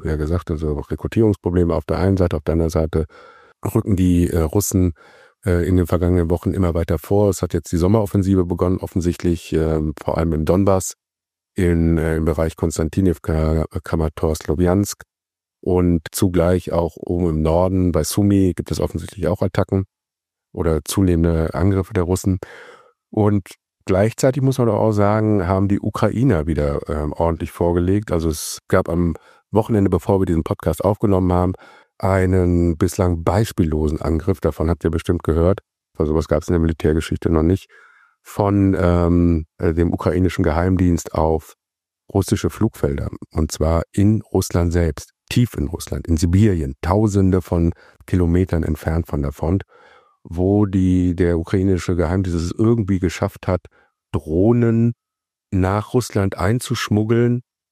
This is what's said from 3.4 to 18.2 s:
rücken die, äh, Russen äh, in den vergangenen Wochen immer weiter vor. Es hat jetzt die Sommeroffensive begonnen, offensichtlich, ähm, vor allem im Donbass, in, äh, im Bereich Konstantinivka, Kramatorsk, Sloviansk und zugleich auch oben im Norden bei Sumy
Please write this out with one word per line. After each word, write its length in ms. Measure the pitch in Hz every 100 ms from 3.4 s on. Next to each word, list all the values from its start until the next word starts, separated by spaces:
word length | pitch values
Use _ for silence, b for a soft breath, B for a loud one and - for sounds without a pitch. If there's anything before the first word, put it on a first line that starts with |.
| B B -
rücken 220 | 113 110 90
die, 340 | 92 87 87
äh, 100 | 85
Russen 540 | 80 104 - 95 90 - b b b b
äh, 220 | 101 87 85
in 100 | 90
den 100 | 87
vergangenen 440 | 87 87 90 82
Wochen 220 | 85 -
immer 220 | 80 87
weiter 240 | 82 82 82
vor. 320 | - 101 104
Es 120 | 92
hat 120 | 90
jetzt 180 | 85 -
die 40 | 85
Sommeroffensive 680 | 87 110 101 104 92 95
begonnen, 340 | 87 87 90 92
offensichtlich, 760 | - 95 85 85 87 85 -
ähm, 420 | 80 80 80 78 76
vor 160 | - -
allem 140 | 82
im 120 | 78
Donbass, 500 | 76 92 101 95 - - _ _ _ _ _
in, 440 | - 87 85 82 82
äh, 180 | 80 80
im 80 |
Bereich 320 | 82 80 82 -
Konstantinivka, 1120 | 87 - 82 - 95 82 - 78 78 80 78 -
Kramatorsk, 600 | - 82 78 - 82 78
Sloviansk 580 | - 76 87 95 101 - - _ _ _ _ _
und 420 | - 90 90 85 -
zugleich 640 | - 101 90 82 92 -
auch 240 | 85 85 -
oben 340 | - 87 87
im 120 | 78
Norden 500 | 78 85 92 95 90
bei 120 | 82
Sumy 480 | 76 -